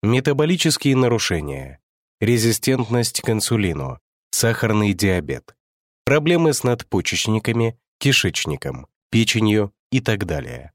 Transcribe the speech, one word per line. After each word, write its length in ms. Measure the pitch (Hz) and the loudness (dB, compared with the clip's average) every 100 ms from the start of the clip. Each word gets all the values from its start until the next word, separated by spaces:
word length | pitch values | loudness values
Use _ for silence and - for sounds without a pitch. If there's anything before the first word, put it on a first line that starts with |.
Метаболические 920 | 104 127 143 139 151 180 165 143 139 131 | 2 0 2 0 0 2 0 0 2 2
нарушения. 800 | 127 117 - 85 73 69 67 65 _ _ _ _ | 2 2 0 -2 -4 -8 -12 -18 _ _ _ _
Резистентность 1000 | 107 120 113 110 - 127 113 120 117 - | 0 2 2 0 0 0 0 0 0 -4
к 80 | - | -2
инсулину, 720 | 110 - 113 95 73 67 65 _ _ _ | -2 0 0 0 -2 -6 -10 _ _ _
сахарный 640 | - 117 113 113 104 104 | 0 0 2 0 2 2
диабет, 640 | 92 101 90 76 62 - _ _ _ _ _ - | 2 0 0 -2 -10 -10 _ _ _ _ _ 0
проблемы 480 | 143 151 175 165 | 2 4 4 4
с 100 | 139 | 2
надпочечниками, 1160 | 127 120 - 98 85 - - 110 - 113 113 117 _ _ | 0 -2 -2 -2 -2 -2 0 0 0 0 0 -4 _ _
кишечником, 920 | 139 127 - - 80 73 69 64 65 _ _ | 0 2 0 -2 -6 -6 -8 -10 -16 _ _
печенью 640 | 113 110 113 107 107 101 _ _ | 2 2 2 2 2 0 _ _
и 100 | 131 | -2
так 240 | 123 107 95 | 0 -2 -2
далее. 460 | 76 64 60 80 | -6 -6 -14 -16